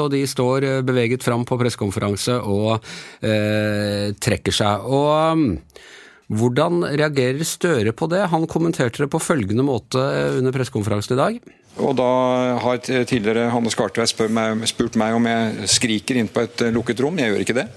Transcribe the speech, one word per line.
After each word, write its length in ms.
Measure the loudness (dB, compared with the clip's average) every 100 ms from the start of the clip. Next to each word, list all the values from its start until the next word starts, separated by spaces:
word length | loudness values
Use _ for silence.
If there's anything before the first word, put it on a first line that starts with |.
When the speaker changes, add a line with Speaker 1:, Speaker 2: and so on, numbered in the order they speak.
Speaker 1:
og 80 | -2
de 140 | 0 -2
står, 400 | 0 0 2 0
eh, 140 | 0
beveget 400 | 0 2 2 0
fram 220 | 0 0 0
på 80 | 0
pressekonferanse 760 | 0 0 -2 -2 -2 -2 -2 -2
og, 400 | 0 0 2 0 -4 -16 -18 -6
eh, 880 | -2 0 0 0 0 -2 -2 -2 -4 -2
trekker 360 | 0 0 0 0
seg. 260 | 2 0
Og, 560 | 0 2 2 2 2 2
mm, 220 | 0 -2 -8 -20 -20 -20 -20 -18 -6
hvordan 520 | 0 2 2 2 0 0 0
reagerer 460 | 2 2 0 0
Støre 480 | -4 -2 0 2 0
på 160 | 0 -2
det? 140 | 0 0
Han 160 | 0 0
kommenterte 580 | 0 0 0 -2 -2
det 60 | -2
på 100 | 0
følgende 420 | 0 0 0 0 0
måte 360 | -2 -2 -2 0 0 0 0
under 120 | 0
pressekonferansen 600 | 0 -2 -2 -2 -2 0
i 60 | 0
dag. 200 | 0 -2 -10 -20 _ -4
Speaker 2:
Og 160 | 0 2
da 600 | 2 4 2 2 0 0
har 200 | 0 -2
t-, 260 | -2 -2 0
tidligere 380 | 0 0 0 0
Hanne 200 | 0 0
Skartveit 380 | 0 -2 0 -2
spør 180 | 0 0
meg, 360 | 0 0 -2 -2
spurt 300 | -2 0 0
meg 180 | 2
om 100 | 2
jeg 440 | 2 2 0 -2 0
skriker 480 | 0 2 0 0 0
inn 80 | 0
på 140 | -2
et, 180 | -2 -2
eh, 120 | 0
lukket 260 | 0 0 0
rom. 160 | 0 0
Jeg 160 | 0
gjør 140 | 0 0
ikke 120 | -2
det. 60 | -4